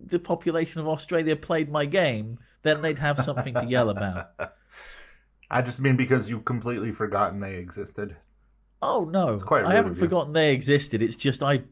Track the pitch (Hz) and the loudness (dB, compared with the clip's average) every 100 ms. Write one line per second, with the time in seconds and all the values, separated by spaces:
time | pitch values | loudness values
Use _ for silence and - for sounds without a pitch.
0 | - 175 - 165 - 160 160 165 156 156 | -4 -2 0 -2 0 0 -2 -2 -2 -2
1 | - 170 160 151 - 165 147 151 147 185 | 0 0 2 0 0 -2 0 0 0 2
2 | 160 113 110 117 - _ 156 151 160 143 | 2 0 -6 -10 -16 _ 0 2 0 0
3 | 147 143 135 127 127 123 117 123 113 98 | 0 0 0 -2 -2 -2 0 2 2 2
4 | 101 90 - - 80 _ _ - - - | -2 -4 -8 -10 -12 _ _ -20 -20 -20
5 | - - _ _ - 127 127 123 135 127 | -20 -20 _ _ -4 -2 -2 0 2 4
6 | 127 131 104 117 - 123 110 117 113 98 | 4 2 0 -4 -4 -4 -4 -4 -4 -4
7 | 107 98 101 98 98 95 87 92 98 - | -2 0 0 -2 -8 -8 -10 -10 -10 -8
8 | 101 76 _ _ _ _ _ - - 269 | -10 -10 _ _ _ _ _ -6 -2 0
9 | 165 180 165 104 95 147 107 196 196 175 | 0 0 0 0 0 2 4 4 2 0
10 | 175 180 143 156 156 131 113 143 143 110 | 0 0 0 2 4 4 4 2 2 -2
11 | 113 - 139 131 139 143 - | -2 0 -2 0 0 0 -2